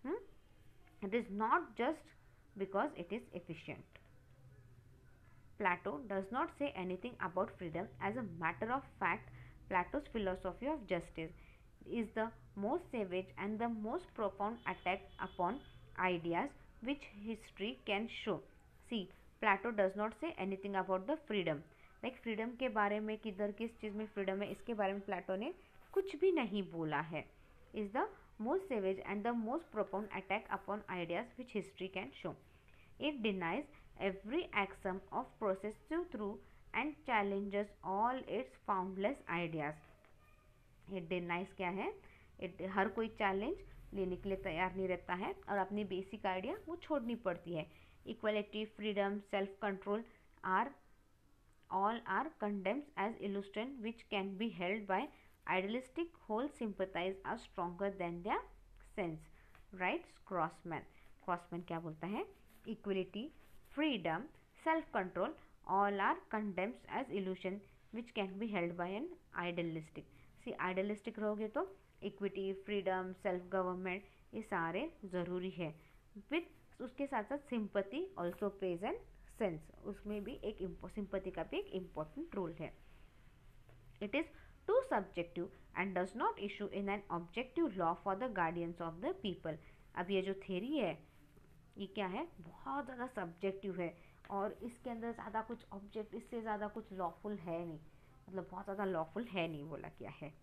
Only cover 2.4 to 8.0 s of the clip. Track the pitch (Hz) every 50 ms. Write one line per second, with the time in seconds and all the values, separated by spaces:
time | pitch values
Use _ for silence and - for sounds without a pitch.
2.4 | - - - 202 196 190 196 196 240 - 196 - 175 - 196 226 233 - - 180
3.4 | - - 165 - - - 135 - - - - - - - - - - - - -
4.4 | - - - - - - - - - - - - - - - - - - - -
5.4 | - - - - 208 185 175 175 - 196 262 294 269 202 196 190 190 190 220 262
6.4 | 320 339 - - 285 285 - - 180 185 180 185 - 247 240 - 190 180 170 180
7.4 | 202 202 - - 185 170 160 170 196 233 - -